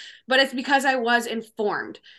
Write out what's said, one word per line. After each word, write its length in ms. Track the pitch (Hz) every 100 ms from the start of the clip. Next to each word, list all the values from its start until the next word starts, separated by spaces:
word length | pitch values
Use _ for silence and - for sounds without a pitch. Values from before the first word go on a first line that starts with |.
| - - -
but 140 | 262
it's 120 | 269
because 300 | 247 254 277
I 120 | 269 262
was 300 | 233 240 233
informed. 760 | 226 220 - 208 156 107 - _